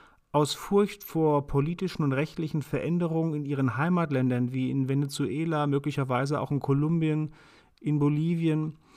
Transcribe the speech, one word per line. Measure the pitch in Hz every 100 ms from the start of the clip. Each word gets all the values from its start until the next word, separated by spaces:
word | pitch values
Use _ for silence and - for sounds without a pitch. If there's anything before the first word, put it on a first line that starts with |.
| - _ _
aus | 147 147
Furcht | - - 202 208 -
vor | - 160 156 147 143
politischen | 143 143 175 185 -
und | 147
rechtlichen | 135 156 - 160 160
Veränderungen | 139 139 135 175 175 160 160
in | 151
ihren | 143 143 135 113
Heimatländern, | 160 180 160 135 127 123 123
wie | 131 127
in | 135 131
Venezuela, | 139 143 - 143 139 165 156 147
möglicherweise | 139 147 143 135 123 139 151
auch | 123
in | 143
Kolumbien, | - 139 151 170 156 151 156 - - - _ _
in | - 147
Bolivien, | 147 147 160 170 165 156 156 151 _